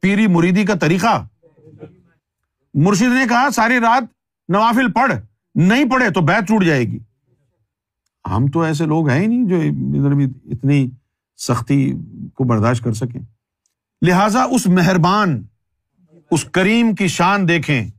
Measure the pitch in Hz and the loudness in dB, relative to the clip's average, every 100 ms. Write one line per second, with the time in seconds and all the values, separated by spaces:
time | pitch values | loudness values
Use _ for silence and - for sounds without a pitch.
0 | 190 208 220 170 170 185 202 196 170 180 | 2 2 2 4 4 2 0 0 0 0
1 | 220 175 135 _ _ _ - - - 180 | 0 -2 -4 _ _ _ -20 -20 -20 _
2 | _ _ _ _ _ _ _ - 165 202 | _ _ _ _ _ _ _ 0 2 2
3 | 254 254 262 240 277 240 226 247 226 247 | 2 0 0 0 0 0 0 2 2 0
4 | 233 _ _ _ _ 190 220 233 254 185 | -2 _ _ _ _ 0 2 0 0 0
5 | 254 131 - _ _ - 175 233 294 254 | -2 -2 -8 _ _ 0 2 2 2 0
6 | 240 185 156 196 180 220 175 143 113 - | 0 0 0 0 0 0 2 0 -2 -6
7 | - _ _ _ _ _ _ _ _ _ | -12 _ _ _ _ _ _ _ _ _
8 | _ _ - 98 139 147 160 151 160 156 | _ _ -6 -2 -2 0 -2 -2 -2 0
9 | 151 127 208 240 233 175 151 147 131 143 | 0 0 0 0 0 0 -2 -2 -4 -2
10 | 139 143 139 - - 120 139 143 127 - | 0 0 -2 -4 -12 -6 0 0 0 -6
11 | _ _ _ _ - 120 120 143 135 135 | _ _ _ _ -6 -6 0 0 0 -4
12 | - - - _ 131 110 110 120 120 107 | -12 -16 -18 _ -2 0 0 -2 -4 -6
13 | 123 120 - _ _ _ _ _ _ _ | -8 -10 -16 _ _ _ _ _ _ _
14 | 165 180 208 214 254 254 190 180 175 180 | 0 2 2 0 0 0 2 2 2 2
15 | 165 202 202 127 - _ _ _ _ _ | 2 2 0 -2 -8 _ _ _ _ _
16 | _ _ _ 165 - - 190 226 233 202 | _ _ _ -4 -2 0 2 2 0 0
17 | 190 - 180 202 180 170 143 143 98 | -2 0 0 2 0 0 0 -4 -4